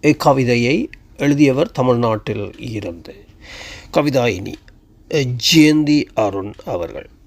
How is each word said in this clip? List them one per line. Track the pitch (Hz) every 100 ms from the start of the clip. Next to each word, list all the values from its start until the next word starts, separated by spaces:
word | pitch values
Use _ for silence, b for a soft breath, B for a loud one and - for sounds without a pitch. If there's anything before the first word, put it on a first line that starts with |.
இக்கவிதையை | 151 151 160 135 123 120 120 165 - - _ -
எழுதியவர் | 143 143 147 131 190
தமிழ்நாட்டில் | - 127 120 120 107 - 107 101 - 120
இருந்து | 110 - 85 - - - - B B B B B
கவிதாயினி, | - 147 131 120 92 95 - _ - _ _ - 156 127 123
ஜெயந்தி | - 165 151 151 147 147 - -
அருண் | 107 98 98 110 -
அவர்கள். | 98 82 - - _